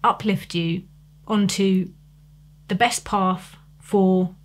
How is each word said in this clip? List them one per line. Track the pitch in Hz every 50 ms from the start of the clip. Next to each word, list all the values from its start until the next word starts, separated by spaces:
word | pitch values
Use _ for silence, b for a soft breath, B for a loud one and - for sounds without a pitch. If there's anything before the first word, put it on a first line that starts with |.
| -
uplift | 233 233 - - 214 190 - - - -
you | 170 165 165 165 185 - - - - - _ - - -
onto | - 214 208 202 185 - - 196 190 190 185 180 - - - - - - - - - - - - - - - - -
the | 208
best | 185 240 240 - - -
path | - 220 196 190 185 185 185 - - - - - - -
for | _ - - - 202 190 185 185 185 185 180 - -